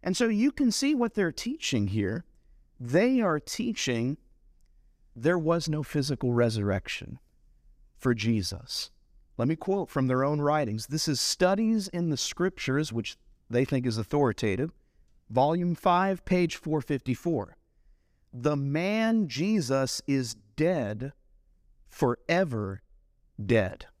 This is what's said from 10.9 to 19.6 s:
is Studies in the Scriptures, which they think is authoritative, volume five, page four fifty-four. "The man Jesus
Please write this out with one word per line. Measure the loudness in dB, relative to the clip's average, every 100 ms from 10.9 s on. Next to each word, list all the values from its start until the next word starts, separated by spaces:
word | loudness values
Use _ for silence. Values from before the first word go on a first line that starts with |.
| -4 -2
is | -2
Studies | -2 2 2 4 2 0 -2
in | -2 -2
the | -2
Scriptures, | -4 -2 -2 -2 -2 0 0
which | -4 -6 -10 _ _ _
they | 0
think | 2 2 0
is | -2
authoritative, | 0 2 2 2 0 0 -2 -6 _ _ _ _ _
volume | 2 2 2 0
five, | 0 2 2 2 -2
page | 0 2 2 -2
four | -4 -4
fifty-four. | -2 -4 -2 -4 0 -2 -4 -12 _ _ _ -20 _ _ _
"The | -4 -2 0
man | 0 -2 0 0 2 2 0
Jesus | -2 0 0